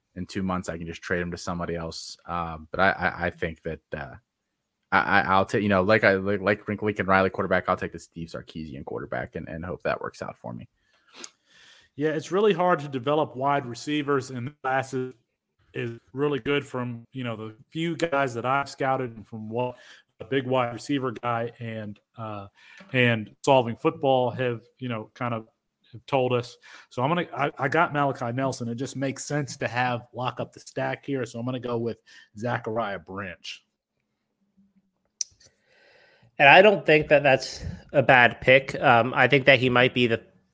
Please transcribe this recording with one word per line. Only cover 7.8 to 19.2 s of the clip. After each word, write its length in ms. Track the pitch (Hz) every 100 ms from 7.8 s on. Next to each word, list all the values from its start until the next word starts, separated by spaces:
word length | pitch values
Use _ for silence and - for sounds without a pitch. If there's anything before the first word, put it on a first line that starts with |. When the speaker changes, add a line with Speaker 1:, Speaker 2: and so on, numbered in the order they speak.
| 92
Speaker 1:
the 60 | 85
Steve 300 | - 85 82
Sarkisian 580 | - - 80 78 67 80
quarterback 500 | 60 - 62 - -
and, 100 | -
and 160 | 80
hope 200 | 90 -
that 180 | - -
works 220 | - -
out 160 | - -
for 160 | 60
me. 120 | 60 - _ _ _ _ - - _ _ _ - - _
Speaker 2:
Yeah, 160 | - 151
it's 220 | 156 -
really 220 | 180 214
hard 240 | 165 180 170
to 100 | 143
develop 480 | 131 127 151 135 127
wide 300 | 139 143 123
receivers, 640 | 113 - 151 139 139 127
and 160 | 127 123
the 80 | -
class 320 | 135 135 127
is, 180 | 131 127 - _ _ _ _ _
is 240 | 131 120 117 _
really 240 | 131 147 139
good 280 | 135 143 123
from, 380 | 127 123 117 117
you 100 | 135
know, 140 | 123 107
the 180 | 110 110 _
few 280 | 160 170 165
guys 360 | 165 143 139
that 140 | 117 120
I've 240 | 139 139
scouted 440 | - 135 131 127
and 140 | 113